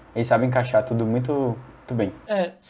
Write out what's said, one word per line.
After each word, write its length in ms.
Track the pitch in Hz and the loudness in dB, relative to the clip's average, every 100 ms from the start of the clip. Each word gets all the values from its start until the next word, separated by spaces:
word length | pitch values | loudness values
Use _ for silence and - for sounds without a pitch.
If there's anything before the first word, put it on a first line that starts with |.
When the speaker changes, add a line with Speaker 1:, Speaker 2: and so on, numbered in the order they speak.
| - 113 | -6 -4
Speaker 1:
Eles 120 | 120 | 2
sabem 200 | 117 127 | 2 4
encaixar 380 | 127 120 110 - | 0 2 2 2
tudo 220 | 117 110 | 0 0
muito, 240 | 120 127 | 0 0
muito 600 | 143 127 110 - - - 117 | 0 -2 -4 -12 -18 -6 -4
bem. 180 | 98 - - | -4 -6 -4
Speaker 2:
É, 240 | 202 175 - | -2 -2 -8